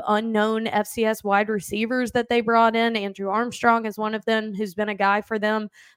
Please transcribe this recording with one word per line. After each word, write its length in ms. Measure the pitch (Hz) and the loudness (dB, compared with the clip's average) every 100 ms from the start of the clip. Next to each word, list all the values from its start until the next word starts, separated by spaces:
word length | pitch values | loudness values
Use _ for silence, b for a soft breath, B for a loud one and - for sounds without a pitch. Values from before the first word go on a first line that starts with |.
| - | 0
unknown 600 | 214 226 220 214 220 220 | 0 0 0 2 0 -2
F 200 | - 208 | -2 -2
C 200 | - 220 | 0 0
S 180 | 220 | 0
wide 240 | 208 202 208 | 0 0 2
receivers 640 | 214 - 208 220 254 247 | -2 -4 -4 -2 -2 0
that 160 | 247 240 | -2 0
they 140 | 240 | 0
brought 340 | 226 233 226 226 | 4 4 4 4
in. 200 | 233 226 | 0 0
Andrew 340 | 202 196 196 | -4 -6 -4
Armstrong 560 | 202 240 - 233 233 220 | -2 -2 0 2 2 0
is 100 | 208 | -6
one 180 | 214 | -4
of 120 | 214 208 | -4 -2
them 260 | 220 220 | -2 -2
who's 220 | 196 214 | -6 -6
been 160 | 175 214 | -4 -4
a 40 | |
guy 280 | 202 196 202 | 0 2 2
for 160 | 208 220 | 0 -2
them. 320 | 214 214 208 b b | 0 -2 -4 b b